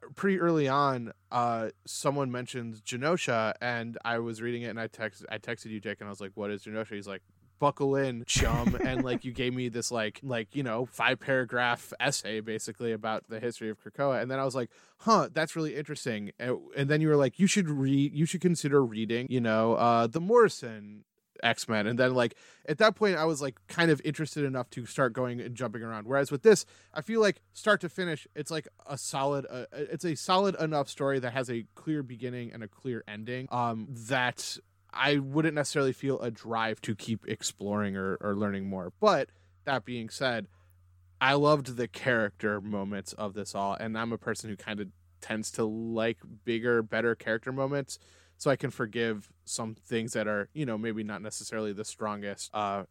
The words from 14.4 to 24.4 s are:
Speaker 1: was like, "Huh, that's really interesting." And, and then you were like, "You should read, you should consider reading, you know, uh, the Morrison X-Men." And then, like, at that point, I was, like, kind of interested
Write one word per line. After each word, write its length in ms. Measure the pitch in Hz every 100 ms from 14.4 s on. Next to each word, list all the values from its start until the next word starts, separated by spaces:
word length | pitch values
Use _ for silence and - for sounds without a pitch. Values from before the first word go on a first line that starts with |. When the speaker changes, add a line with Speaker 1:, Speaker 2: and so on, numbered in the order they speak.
| 135
Speaker 1:
was 80 |
like, 160 | 127 113 - _ _
"Huh, 280 | 220 208 127
that's 240 | 160 156
really 220 | 165 156 131
interesting." 560 | 151 143 131 107 101 -
And, 200 | 123 98 69
and 140 | 139 139
then 140 | 151
you 60 | 156
were 80 | 147
like, 220 | 131 -
"You 80 | 190
should 220 | 208 165
read, 460 | 147 135 139 143
you 100 | 147
should 160 | 165 175
consider 420 | 180 165 147 143
reading, 440 | 123 107 110 117 131
you 140 | 127
know, 320 | 117 110 113
uh, 320 | - 120 117 117
the 140 | 156
Morrison 840 | 180 240 208 - 120 110 104 104 - _ _ -
X-Men." 440 | 117 113 - 107 104
And 120 | 120
then, 160 | 127
like, 200 | 127 120 - - - -
at 100 | 156
that 160 | 214 -
point, 200 | 208 165
I 80 |
was, 160 | 160 143
like, 180 | 139 - -
kind 220 | - 165
of 100 | 147
interested 400 | 151 147 151 151